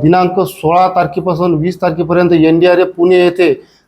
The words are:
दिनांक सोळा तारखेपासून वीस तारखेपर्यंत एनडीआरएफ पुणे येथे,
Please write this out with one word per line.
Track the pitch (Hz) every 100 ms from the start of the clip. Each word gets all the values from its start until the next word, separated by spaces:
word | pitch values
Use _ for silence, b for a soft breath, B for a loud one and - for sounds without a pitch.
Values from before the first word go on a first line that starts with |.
दिनांक | 151 180 180 185
सोळा | 180 - 156 175 185
तारखेपासून | 185 156 185 180 165 180 160
वीस | 170 180
तारखेपर्यंत | 180 160 160 175 175
एनडीआरएफ | 165 160 165 180 180 185
पुणे | 175 175 180
येथे, | 180 175 170 131 B B